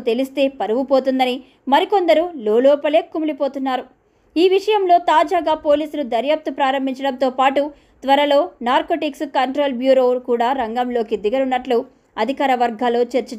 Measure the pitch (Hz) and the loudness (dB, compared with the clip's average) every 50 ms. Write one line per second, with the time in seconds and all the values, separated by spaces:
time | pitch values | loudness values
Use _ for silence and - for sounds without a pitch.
0 | 233 240 226 240 269 269 269 294 277 269 269 - 196 190 220 254 277 254 277 262 | -2 -2 -2 -2 -2 -4 -2 0 -2 -2 -2 -4 -4 -2 -2 -2 0 2 0 0
1 | 262 269 262 262 254 254 247 262 - _ _ _ - 254 262 302 370 370 415 392 | 2 0 0 0 0 -2 -2 -6 -10 _ _ _ -4 0 2 2 2 2 0 0
2 | 359 330 311 302 339 359 339 277 214 214 214 233 262 277 294 285 294 302 294 330 | 4 4 2 2 2 -2 -6 -6 -2 0 2 4 4 4 4 4 2 2 0 0
3 | 359 370 - 339 311 302 294 277 294 269 269 285 262 269 254 247 - - _ _ | 0 0 -6 -6 -4 -4 -4 -4 -4 -4 -4 -4 -6 -4 -4 -4 -6 -10 _ _
4 | _ _ _ _ _ _ - 311 349 381 370 392 392 415 427 415 381 359 349 349 | _ _ _ _ _ _ 0 2 2 4 2 2 0 2 0 0 4 4 4 4
5 | 349 - 311 311 339 302 381 349 302 320 311 311 311 311 294 294 311 302 320 294 | 4 4 2 2 2 2 0 -2 0 0 -2 -2 2 2 2 2 0 -4 -6 -6
6 | 285 226 240 226 233 285 311 302 - 330 269 - 285 262 269 277 262 269 262 254 | -6 -2 -2 -2 0 0 -2 -2 -2 -6 -4 -2 -2 0 0 -2 -2 -4 -6 -4
7 | 269 277 262 262 277 254 254 269 262 277 269 285 285 294 - _ _ _ _ _ | -4 -4 -2 0 -2 -2 0 2 0 2 2 0 -2 -4 -6 _ _ _ _ _
8 | - 262 277 285 294 294 277 285 349 359 - - 240 240 262 320 320 - 349 294 | 0 2 2 2 4 4 2 2 2 0 -6 -8 -4 0 0 0 0 0 -4 -2
9 | 311 302 294 - 311 277 - 285 254 262 262 285 285 285 262 233 254 262 262 262 | -2 -6 -6 -6 -10 -4 -2 -2 -2 -2 -2 -2 -2 -2 -2 -2 2 4 4 4
10 | 254 247 247 254 254 - 240 233 233 240 277 277 233 220 226 247 247 247 240 233 | 4 2 0 -2 -2 -2 -2 0 0 0 0 -2 -4 -4 -4 -4 -4 -2 -2 -4
11 | 220 226 233 196 190 208 240 269 269 262 254 247 254 262 240 226 269 - _ _ | -2 -2 -4 -2 -2 -2 0 0 -2 -2 -2 -4 -2 -2 -2 -2 -2 -4 _ _
12 | _ _ - - 220 226 277 294 285 269 254 240 247 233 226 214 254 240 233 240 | _ _ -6 -6 -4 -4 -2 -2 0 0 2 2 0 -2 -2 -2 -2 0 0 0
13 | 247 240 254 254 240 - 254 | 0 0 0 -4 -4 -4 -8